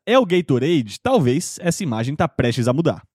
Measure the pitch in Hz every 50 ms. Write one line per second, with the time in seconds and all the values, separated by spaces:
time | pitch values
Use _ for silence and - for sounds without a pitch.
0 | - 196 240 269 240 170 185 180 160 - 131 120 131 165 180 143 117 101 98 -
1 | - 240 269 214 135 120 127 165 - - - - - 170 - - 196 139 110 110
2 | 113 131 151 - 175 - _ - 127 120 117 131 113 123 127 156 170 143 - -
3 | - _